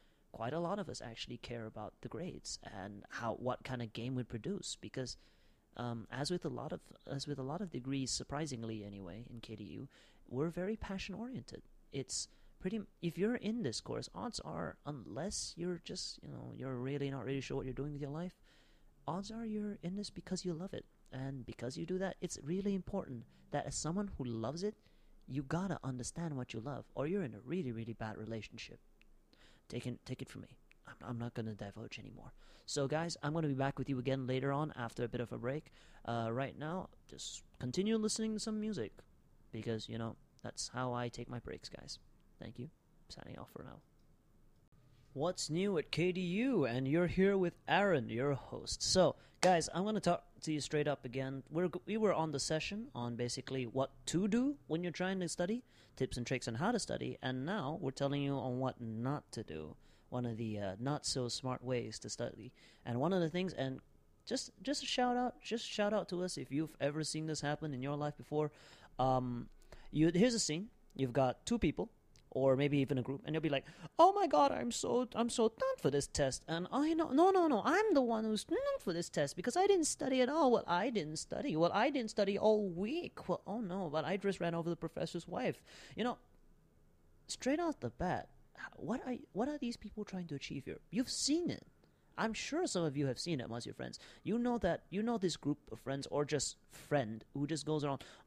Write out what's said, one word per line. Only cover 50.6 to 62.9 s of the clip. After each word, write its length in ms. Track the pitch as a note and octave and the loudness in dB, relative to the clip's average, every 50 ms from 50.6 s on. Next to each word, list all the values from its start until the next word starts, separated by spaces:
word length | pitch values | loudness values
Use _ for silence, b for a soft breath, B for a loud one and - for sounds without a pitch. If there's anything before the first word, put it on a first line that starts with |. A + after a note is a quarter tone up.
straight 260 | C3+ - D3+ D3+ D3 | 0 2 2 2 2
up 180 | D3 C#3 - - | 2 0 -2 -4
again. 380 | B2+ A2+ C3+ C3+ C3+ C#3 C3+ - - | -6 -4 -4 -4 -4 -6 -8 -8 -4
We're 160 | D3 E3 F#3 | 0 0 0
g-, 140 | E3+ - F3+ - | 0 0 -4 -4
we 100 | - G#3 | -2 0
were 160 | A3 G#3+ G3 | 2 4 4
on 180 | D#3 D3 D#3+ D#3+ | 4 4 2 2
the 80 | C#3+ C3+ | 0 0
session 480 | - - D#3+ D#3 - - G3+ G#3 A#3 D4 - | 0 2 2 2 0 -2 -4 -6 -6 -6 -6
on 220 | B2 A#2+ A#2+ A#2+ | -4 -2 -2 0
basically 500 | A2+ B2 A#2+ - C3+ B2 - C3+ C3+ B2+ | 0 0 -2 -2 -4 -4 -4 -2 -2 -2
what 240 | A2+ B2 C3 C3 - - - - | 0 0 0 0 0 -4 -8 -4
to 220 | - - E3+ G3 G#3 | 0 2 2 4 4
do 260 | G3 A#3+ B3+ C#4+ C#4+ - - - | 4 4 4 2 0 -2 -2 -2
when 160 | D3+ E3 F3+ | 0 0 0
you're 80 | F3 | -2
trying 260 | - - F#3 F#3 F#3+ F#3+ | -2 0 0 0 2 0
to 100 | F3+ E3 | 0 0
study, 360 | - - F3 F3+ A3 B3 B B B B B B B | 0 0 0 0 0 -2 B B B B B B B
tips 200 | - C3 - - | -2 -2 -2 0
and 80 | B2+ A#2+ | -2 -2
tricks 220 | - C#3 B2 - | 0 -2 -2 0
on 80 | B2+ A2 | -2 -2
how 160 | A#2 E3 G#3+ | 0 2 2
to 80 | B3 G3 | 2 2
study, 400 | - - - - B2+ B2+ B2+ - | 0 -2 -2 -2 -2 -4 -4 -4
and 220 | - B2+ B2+ B2+ C3 | -4 -2 -2 0 -2
now 340 | D#3+ G3+ A3 C#3 C3+ D#3+ - | -2 -2 0 -2 -2 -2 -2
we're 100 | F3 C3+ | -2 -2
telling 320 | C3+ - C#3+ C#3 C#3+ C#3+ | 0 2 2 2 2 2
you 120 | C#3+ C#3 C#3 | 2 0 0
on 260 | C3+ G#2+ C3 B2 B2+ | 0 0 0 0 0
what 200 | C3 C3 - - | 0 0 -2 -4
not 520 | A#2+ A2+ A2 A2+ A#2+ C3 D3 C#3 - _ | -6 -6 -4 -2 0 0 -2 -2 -4 _
to 100 | - A#2+ | -8 -8
do. 320 | G#2 - D#2 D#2 D#2 D#2 - b b b b b b b | -6 -6 -6 -6 -8 -8 -12 b b b b b b b
One 140 | - B2 B2 | -4 -2 -2
of 120 | A#2+ A2+ | -2 -2
the, 240 | G#2+ A#2 A2 G#2+ G2+ | -2 -2 -2 -2 -2
uh, 160 | G2+ F#2+ F#2+ G2+ | -2 -2 -2 -2
not 260 | A#2+ C#3 D3+ C#3 - | -2 0 0 0 -2
so 220 | - - C#3 B2 | -2 -2 0 -2
smart 380 | A#2+ - - - B2+ B2+ - A#2+ | -2 -2 -4 -2 -4 -4 -4 -2
ways 340 | B2+ B2+ A#2+ A#2 A2+ A2 - | 0 0 0 0 -2 -6 -8
to 80 | - A2 | -8 -8
study. 440 | - - A#2+ - - - G#2 B2+ B B B B B B B | -6 -4 -4 -6 -6 -8 -14 -16 B B B B B B B
And 140 | B2+ | -2